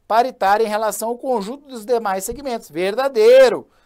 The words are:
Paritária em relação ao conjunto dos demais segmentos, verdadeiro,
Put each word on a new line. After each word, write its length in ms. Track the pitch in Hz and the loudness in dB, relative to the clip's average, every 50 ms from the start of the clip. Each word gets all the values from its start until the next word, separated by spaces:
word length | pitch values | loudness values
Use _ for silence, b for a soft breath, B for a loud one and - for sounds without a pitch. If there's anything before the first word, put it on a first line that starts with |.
| _ - | _ -2
Paritária 560 | 202 226 247 262 247 _ 196 190 202 214 226 | 0 0 0 0 -2 _ 0 0 2 2 0
em 60 | 208 | -2
relação 400 | 214 214 220 214 190 - 220 226 | -2 -4 -4 -4 -6 -6 -8 -8
ao 80 | 240 240 | -8 -8
conjunto 500 | - 269 254 220 190 208 262 277 294 269 | -6 -4 -4 -4 -4 -8 -10 -14 _ -18
dos 160 | 262 226 208 | -18 -14 -6
demais 400 | 214 247 233 226 202 190 190 190 | -4 -4 -2 -2 -4 -6 -6 -6
segmentos, 460 | - 233 285 277 269 233 - - - | -8 -10 -10 -8 -8 -8 -10 -10 -10
verdadeiro, 960 | 147 165 185 196 202 240 269 277 269 220 214 233 254 262 262 240 196 143 113 _ _ _ _ | -8 -6 -4 -4 -4 -4 -4 -2 0 2 6 6 8 8 8 6 4 0 -6 _ _ _ _